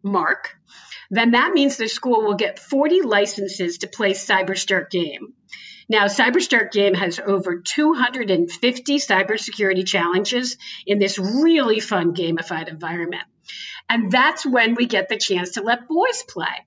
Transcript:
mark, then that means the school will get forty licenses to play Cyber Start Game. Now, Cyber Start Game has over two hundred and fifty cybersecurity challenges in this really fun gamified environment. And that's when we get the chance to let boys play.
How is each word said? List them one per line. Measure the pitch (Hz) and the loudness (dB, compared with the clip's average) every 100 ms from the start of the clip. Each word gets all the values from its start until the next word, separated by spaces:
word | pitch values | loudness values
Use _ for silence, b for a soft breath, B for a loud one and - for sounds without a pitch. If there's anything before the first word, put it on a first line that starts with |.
| 202 | 0
mark, | 196 170 403 - - _ B B B B | 0 0 -2 -6 -18 _ B B B B
then | 196 233 | 2 4
that | 240 311 | 4 4
means | 370 277 269 | 2 2 0
the | 220 | -6
school | - 254 226 | -4 0 2
will | 214 202 | 2 0
get | 208 - | -2 -6
forty | - 269 302 359 | -4 0 4 4
licenses | 285 208 202 - 196 - 175 175 | 4 2 0 -2 -8 -4 -6 -6
to | 196 | -12
play | - 202 | -2 -2
Cyber | 196 - 196 190 185 | -2 0 0 0 -4
Start | - 185 175 | 0 -2 0
Game. | 185 165 - - _ _ B B B - | -4 -4 -8 -16 _ _ B B B 0
Now, | 220 202 | 4 4
Cyber | 202 233 330 | 4 2 2
Start | - 240 220 | 2 0 2
Game | 208 202 | 2 2
has | 180 185 170 | 2 -2 -4
over | 208 196 185 175 | -2 0 0 -6
two | - - 302 | -4 0 2
hundred | 302 247 254 214 | 2 0 -2 0
and | 180 170 | 0 0
fifty | - 247 247 269 285 | 0 -2 -2 -2 -2
cybersecurity | - 190 190 214 - 214 196 185 185 | 2 0 0 -4 -6 -2 0 0 0
challenges | 196 170 180 202 247 247 - B B - | 0 0 0 0 -2 -4 -10 B B -2
in | 202 | 0
this | 196 202 | 0 -2
really | 190 247 330 320 240 214 | -2 2 4 4 4 0
fun | - 202 170 170 | 0 0 0 0
gamified | 165 165 165 165 165 | -2 -2 -4 -8 -8
environment. | 160 165 170 170 165 - _ B B B B - | -10 -8 -6 -6 -8 -12 _ B B B B -2
And | 233 202 | -2 2
that's | 247 277 320 285 | 4 4 2 0
when | 247 226 233 | 2 2 2
we | 240 | 0
get | 208 190 | 0 0
the | 214 | -4
chance | - 185 180 | 0 0 0
to | - | -4
let | 214 240 240 | -2 -2 0
boys | 320 494 453 - | 0 0 0 -8
play. | 180 165 - | -8 -8 -8